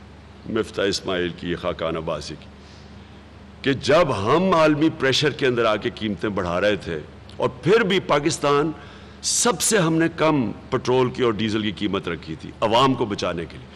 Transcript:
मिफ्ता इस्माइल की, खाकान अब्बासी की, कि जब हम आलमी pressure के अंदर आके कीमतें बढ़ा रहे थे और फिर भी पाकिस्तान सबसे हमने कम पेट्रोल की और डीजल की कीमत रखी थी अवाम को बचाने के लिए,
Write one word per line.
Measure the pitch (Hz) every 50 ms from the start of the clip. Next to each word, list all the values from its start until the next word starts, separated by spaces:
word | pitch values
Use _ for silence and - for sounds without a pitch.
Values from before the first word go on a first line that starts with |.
| - - - - - - - - - -
मिफ्ता | 110 110 104 - - 107 98
इस्माइल | 101 92 - - 95 92 90 90 87
की, | 82 - 82 87 85
खाकान | 78 - 90 82 - 82 80 82
अब्बासी | 82 80 82 78 76 76 - 76
की, | 73 - - - - - - - - - - - - - - - - - - - - - - - - -
कि | 135 135
जब | 98 - - - 170 180 139
हम | 117 98 98 113 147 175 185 190 175
आलमी | 160 156 156 151 143 160 160
pressure | 160 - 123 131 123 - 151 143 -
के | - 143
अंदर | 127 123 117 117
आके | 110 107 104 - 117
कीमतें | 87 - 107 110 98 85 - 110 95
बढ़ा | 101 92 87 87 90
रहे | 98 104 104
थे | 90 - - 82 76 71 - - - - - - -
और | 127 123 - - -
फिर | 160 214 233 226
भी | 180 196 180
पाकिस्तान | - - 151 147 143 165 - - 147 143 143 143 156 160 156 - - - - - - - - - -
सबसे | - - - - 240 208 - - - 226
हमने | 202 165 165 165 160 165 160
कम | 165 - 156 156 151 139 117 101 - - - -
पेट्रोल | 127 123 127 127 127 127 127 120
की | - - 123
और | 117 107
डीजल | 95 110 107 101 110 104
की | 107
कीमत | 87 - 104 101 98 95 -
रखी | 87 85 76 - 80 78
थी | - - - - - 117
अवाम | 104 110 120 135 135 131
को | 127 127
बचाने | 104 101 - 101 90 85 85 82
के | 76 -
लिए, | 67 - - -